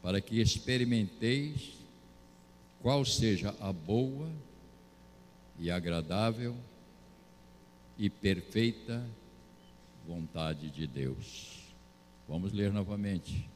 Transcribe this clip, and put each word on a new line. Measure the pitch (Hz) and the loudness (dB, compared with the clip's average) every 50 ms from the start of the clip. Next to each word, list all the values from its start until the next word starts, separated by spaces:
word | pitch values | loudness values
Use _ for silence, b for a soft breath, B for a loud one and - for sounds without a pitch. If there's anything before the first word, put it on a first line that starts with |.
para | - 90 95 98 | 0 2 0 0
que | 98 - 117 113 | 0 2 2 4
experimenteis | 113 - - 113 - - 127 127 123 120 120 113 104 92 - - 113 113 127 139 143 151 147 135 - - - - - - - - - - - - - - - - - - - - - - - - | 4 4 4 2 0 0 2 2 4 4 4 4 2 0 -2 0 2 2 2 2 0 -2 -4 -6 -6 -8 -16 -18 -20 -20 -20 -20 -20 -20 -20 -20 -20 -20 -20 -20 -20 -20 -20 -20 -20 -20 -20 -2
qual | - 117 139 143 135 | 2 4 4 4 4
seja | 123 - - 113 113 101 87 85 101 - - | 2 2 4 4 4 4 4 2 -2 -4 -2
a | 104 98 | -4 -4
boa | 95 85 78 85 104 120 131 131 135 139 156 160 160 151 131 - - - - - - - - - - - - - - - - - - - - - - | -4 -4 -2 2 2 2 2 2 -2 -6 -6 -8 -8 -10 -12 -16 -20 -20 -20 -20 -20 -20 -20 -20 -20 -20 -20 -20 -20 -20 -20 -20 -20 -20 -20 -20 -12
e | - 85 85 | -4 -2 0
agradável | 87 90 85 85 85 85 82 78 90 101 110 117 110 117 123 120 120 123 123 - - - - - - - - - - - - - - - - - - - - - - - - - - | 0 0 0 0 0 0 0 0 0 2 2 2 2 0 -4 -6 -6 -8 -12 -16 -20 -20 -20 -20 -20 -20 -20 -20 -20 -20 -20 -20 -20 -20 -20 -20 -20 -20 -20 -20 -20 -20 -20 -20 -6
e | - 107 101 | 0 0 0
perfeita | - - - 98 95 90 85 - - 110 113 117 110 - - - 117 120 123 117 113 - - - - - - - - - - - - - - - - - - | 0 2 2 2 2 2 0 -2 2 4 4 4 2 -2 -6 -6 -6 -6 -6 -8 -12 -14 -18 -20 -20 -20 -20 -20 -20 -20 -20 -20 -20 -20 -20 -20 -20 -16 -12
vontade | 82 85 85 80 78 - 82 80 80 78 71 76 76 | -8 -6 -6 -6 -6 -4 -2 -2 -2 -2 -2 -6 -8
de | 67 71 78 | -6 -6 -6
Deus. | 71 64 69 67 65 65 67 - - - - - - - - - - - - - - - - - - - - - | -6 -4 -4 -2 -2 -4 -6 -8 -12 -12 -14 -14 -14 -16 -18 -18 -20 -20 -20 -20 -20 -20 -20 -20 -20 -20 -20 -12
Vamos | - 73 85 92 98 | -6 -4 -2 -2 -2
ler | 95 101 101 101 101 | 0 2 2 2 2
novamente. | 104 98 92 104 104 101 101 98 87 - - - - - - - | 2 0 0 -2 -2 0 0 0 -2 -2 -2 -4 -4 -4 -6 -12